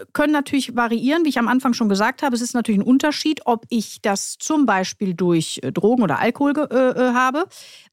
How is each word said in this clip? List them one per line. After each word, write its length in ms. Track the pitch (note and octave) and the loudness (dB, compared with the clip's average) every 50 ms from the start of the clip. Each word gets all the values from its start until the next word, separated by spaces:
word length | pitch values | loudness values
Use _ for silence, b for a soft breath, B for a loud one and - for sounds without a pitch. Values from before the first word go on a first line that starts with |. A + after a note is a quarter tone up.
| - - - | -12 -6 -2
können 180 | - D4 D4 | 0 0 2
natürlich 460 | D4+ C#4+ C#4 - - C#4 - - - | 2 0 0 0 -2 -2 -2 -2 -2
variieren, 480 | A#3+ A#3 A3 A#3 A3+ A#3 C4 D4+ E4+ E4+ | -2 -2 0 0 0 0 0 0 2 0
wie 40 | D4+ | 0
ich 80 | B3+ | 0
am 120 | B3+ A#3 G#3+ | 0 0 0
Anfang 240 | B3 C4 - C4 A#3 | 0 2 2 0 0
schon 160 | - A#3 G#3 | 0 0 0
gesagt 340 | G3 F#3+ G#3+ A3+ - - D4+ | 2 2 2 0 0 -2 -2
habe. 100 | C#4+ A#3+ | -2 -2
Es 80 | A3+ | -2
ist 120 | B3 A#3 - | -4 -4 -4
natürlich 260 | B3 G#3+ - G#3+ G3 | -2 -2 0 0 2
ein 60 | - | 4
Unterschied, 560 | A3 B3+ C#4 - D4+ D4 - - D#4 D#4 - - | 4 4 4 4 0 0 0 -2 -2 -2 -2 -2
ob 220 | - A#3+ A#3 - | -2 -2 -2 -2
ich 340 | - A#3+ A3+ G3 - - - | -4 -4 -4 -4 -6 -8 -4
das 360 | - A3 G3 G3+ - - - | -2 -2 -2 -2 -4 -8 -10
zum 280 | - - - D#4 D4+ C#4+ | -8 -4 -2 0 2 2
Beispiel 500 | A3+ G3 F#3+ F#3 - - - G#3 F#3+ F3 | 2 2 0 0 -2 -6 -6 -4 -4 -2
durch, 440 | E3 F#3 F3+ E3+ E3 D#3 - - - - | 0 0 2 2 2 0 -2 -6 -8 -8
äh, 100 | - - | -6 -2
Drogen 280 | F3+ - G#3 B3 B3 | 0 2 2 4 2
oder 180 | A3+ E3 C#3 - | 2 2 2 0
Alkohol 340 | - A3+ A#3+ - C#4+ C#4+ C#4+ | 0 0 0 0 0 0 0
ge-, 160 | D4+ D4 - | 0 -2 0
äh, 200 | - B3+ C4 B3+ | 0 0 2 2
äh, 220 | F3 - B3+ B3+ A#3+ | 2 0 0 0 2
habe, 360 | B3 B3+ B3+ B3+ D4+ F#4 G4 B B B B B B B B | 2 0 0 0 -2 -4 -6 B B B B B B B B